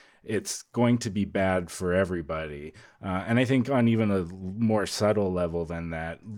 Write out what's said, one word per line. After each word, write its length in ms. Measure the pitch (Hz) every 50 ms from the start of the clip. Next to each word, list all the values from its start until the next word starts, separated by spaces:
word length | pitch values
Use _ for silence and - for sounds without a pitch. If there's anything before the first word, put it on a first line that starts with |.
| - _ _ _ _
it's 400 | - 107 98 - - - - - _ -
going 260 | 117 120 120 123 120
to 100 | 120 113
be 160 | 92 104 98
bad 460 | 95 - 98 95 95 92 92 87 85
for 220 | - - 92 87 87
everybody. 800 | 92 98 87 90 87 80 71 80 80 80 76 73 73 73 80 - - - - _ _
Uh, 220 | - 95 92 92 98 110
and 100 | 117 120
I 60 | 131
think 260 | 117 135 131 117 135
on 160 | 139 127 117
even 240 | 117 117 110 110 104
a 80 | 101 95
l-, 100 | 87 82 92 95 95 92 95 110
more 260 | 117 110 110 107 98
subtle 480 | 90 - - 107 104 107 107 101 92 90
level 320 | 90 87 85 82 85 85
than 260 | 80 87 85 85 82
that, 280 | 82 80 80 82 82 - - 107 104